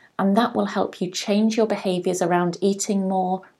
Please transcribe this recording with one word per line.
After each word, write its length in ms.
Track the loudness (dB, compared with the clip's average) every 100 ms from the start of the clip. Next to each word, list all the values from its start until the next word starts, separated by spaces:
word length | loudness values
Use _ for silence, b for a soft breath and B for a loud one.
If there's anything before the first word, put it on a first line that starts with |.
| b -2
and 180 | 2 2
that 180 | 2
will 120 | 0 -2
help 340 | -2 -4 -4
you 100 | -6
change 460 | -4 0 2 2 2
your 100 | 0
behaviours 540 | 0 -2 -2 -2 0
around 380 | 2 2 2 0
eating 480 | 0 0 -2 -2 0
more, 340 | -2 -2 -4 B